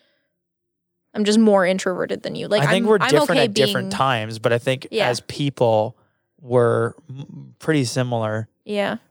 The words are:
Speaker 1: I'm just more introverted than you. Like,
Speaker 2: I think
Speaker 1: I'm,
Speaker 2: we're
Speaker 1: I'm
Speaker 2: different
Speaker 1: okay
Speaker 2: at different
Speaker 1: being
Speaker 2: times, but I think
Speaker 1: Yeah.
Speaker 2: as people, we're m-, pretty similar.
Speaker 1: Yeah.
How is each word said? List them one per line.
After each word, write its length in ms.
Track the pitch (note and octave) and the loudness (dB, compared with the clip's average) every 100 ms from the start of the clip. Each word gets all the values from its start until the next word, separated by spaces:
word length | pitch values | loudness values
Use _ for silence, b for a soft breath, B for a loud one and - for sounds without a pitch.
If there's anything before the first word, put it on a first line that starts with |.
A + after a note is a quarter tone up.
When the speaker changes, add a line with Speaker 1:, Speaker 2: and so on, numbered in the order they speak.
| _ _ _ _ _ _ _ _ _ _ _ | _ _ _ _ _ _ _ _ _ _ _
Speaker 1:
I'm 120 | G#3+ G#3 | -4 2
just 120 | A3 | 4
more 280 | G#3+ G3 F3+ | 6 6 4
introverted 580 | F#3+ F#3+ F3+ E3 F#3+ | 0 -2 -4 -4 -6
than 120 | - - | -8 -10
you. 120 | - | -2
Like, 140 | G#3+ | 0
Speaker 2:
I 40 | - | 2
think 160 | F#3+ G#3+ | 2 4
Speaker 1:
I'm, 40 | |
Speaker 2:
we're 80 | G#3 | 2
Speaker 1:
I'm 80 | - | 4
Speaker 2:
different 200 | D3+ D4 | 2 4
Speaker 1:
okay 120 | E3+ | 2
Speaker 2:
at 100 | B3 | 0
different 360 | G3+ G#3 G3 - | 2 0 0 -4
Speaker 1:
being 80 | - | -2
Speaker 2:
times, 420 | C3+ A#2 A2 A2 | 0 0 -4 -4
but 140 | A2+ | 0
I 40 | A#2+ | 0
think 300 | C3+ C3 - | 0 -4 -4
Speaker 1:
Yeah. 200 | A3 B2+ | -2 -2
Speaker 2:
as 100 | A#2 | -2
people, 800 | - - C#3+ - A#2+ A2 G#2+ - _ _ _ _ | -8 -6 -4 0 2 2 0 -6 _ _ _ _
we're 540 | B2 B2 A#2+ A2+ A#2 - _ | -2 2 2 2 -2 -6 _
m-, 460 | C3 C#3+ C#3+ C3+ A#2+ | -18 -16 -18 -20 _
pretty 240 | - D3+ A#2+ | -2 0 0
similar. 640 | C3 B2 A#2 A2 G#2+ A2 _ - | -4 -4 -4 -4 -6 -8 _ -10
Speaker 1:
Yeah. 320 | G#3 G3+ G#3+ _ | -6 -4 -6 _